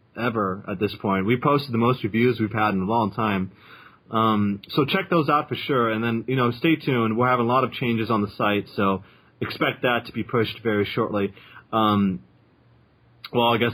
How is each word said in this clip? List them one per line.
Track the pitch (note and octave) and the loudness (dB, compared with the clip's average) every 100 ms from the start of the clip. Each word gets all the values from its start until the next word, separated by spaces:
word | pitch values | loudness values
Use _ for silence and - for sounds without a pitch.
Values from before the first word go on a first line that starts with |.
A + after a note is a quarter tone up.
| _ - | _ -4
ever | A#2+ A2 F#2+ G2 - | -2 0 -2 -4 -8
at | F#2+ | -4
this | G#2 - | -4 -2
point. | G#2 F#2+ G2 | -2 0 2
We | B2 | 2
posted | D3+ C#3+ C#3 | 2 0 0
the | A2+ | 0
most | A#2 B2+ | 2 0
reviews | G#2 G#2+ B2 A2 | -2 2 2 2
we've | G#2+ | -2
had | A2 G#2+ | 0 0
in | G2 | 0
a | F#2 | 0
long | A#2 G#2 | 0 0
time. | A#2 A2 F#2+ F#2+ - - - - - - | -2 -2 -2 -4 -10 -20 -20 -20 -20 -4
Um, | A2 A2+ G#2+ G2+ G2+ - | 0 2 2 0 -2 -4
so | - C3+ | -2 0
check | F#3+ F3+ | -2 0
those | E3+ D3 | 0 2
out | D3 D3+ | 0 0
for | A#2+ | -6
sure, | - C3 A2+ | -2 0 0
and | A2 | 0
then, | A#2 A#2 A2 | -2 -2 -2
you | C3 | 0
know, | A#2+ | 0
stay | A#2 E3 D3+ | 0 0 0
tuned. | - B2+ A2+ A2 | 0 0 2 2
We're | B2 | 2
having | B2+ | 2
a | A#2 | 4
lot | B2+ | 2
of | A#2+ | 0
changes | - B2 A2+ A2 | -2 -2 0 0
on | A2+ | 0
the | G2+ - | 0 0
site, | G#2 G#2 - | 0 0 -2
so | - G2 F#2+ - - _ _ | 0 0 0 -6 -20 _ _
expect | G#2+ - D3 - | -10 -2 -2 0
that | B2+ A#2+ - | -2 -2 -4
to | |
be | A2+ | -8
pushed | G#2 A#2+ G#2+ - | -2 -2 -2 -2
very | A2+ G#2 G2+ | -2 0 0
shortly. | B2 A2 G#2 G2 - - - - | -2 -2 -2 -4 -6 -20 -20 -4
Um, | A2+ G#2+ G2+ G2 F2+ - _ _ _ _ _ _ _ _ _ - | 0 2 4 2 -2 -10 _ _ _ _ _ _ _ _ _ -4
well, | A#2+ A#2 | 2 2
I | A#2 | 2
guess | A#2 | 0